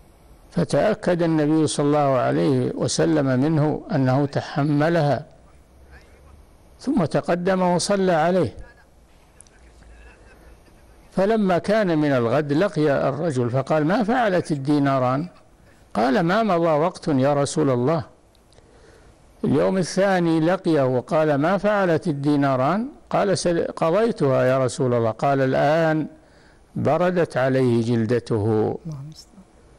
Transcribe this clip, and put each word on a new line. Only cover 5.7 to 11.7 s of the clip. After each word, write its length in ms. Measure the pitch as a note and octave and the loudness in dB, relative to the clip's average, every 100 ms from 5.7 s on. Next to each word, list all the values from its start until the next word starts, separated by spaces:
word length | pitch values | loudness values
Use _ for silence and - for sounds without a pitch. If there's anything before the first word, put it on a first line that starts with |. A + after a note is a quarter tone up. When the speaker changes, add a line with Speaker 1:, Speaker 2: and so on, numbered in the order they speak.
| - - - - - - - - - - - | -20 -20 -20 -20 -20 -20 -20 -20 -20 -20 -10
Speaker 1:
ثُمَّ 260 | - C#4+ D3+ | -4 0 0
تَقَدَّمَ 560 | D3 - F3+ F3+ F#3 | -2 -2 -2 -2 0
وَصَلَّى 500 | F3+ F3 - G3+ F#3 | 0 0 0 0 0
عَلَيْهِ. 420 | E3 E3 F#3 B2+ - - - - - _ - - - - - - - - - - - - - - - - - - - - | 2 2 0 -2 -6 -20 -20 -20 -20 _ -20 -20 -20 -20 -20 -20 -20 -20 -20 -20 -20 -20 -20 -20 -20 -20 -20 -20 -20 -10
فَلَمَّا 460 | - G3 A3+ F#3+ E3+ | -2 0 2 0 0
كَانَ 400 | F#3 | 0